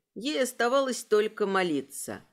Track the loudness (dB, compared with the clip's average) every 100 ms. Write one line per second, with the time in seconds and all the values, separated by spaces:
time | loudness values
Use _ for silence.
0 | _ -8 -4 -2 -2 0 2 2 2 -2
1 | 2 2 2 0 0 2 2 0 -4 -10
2 | -10 -12 -14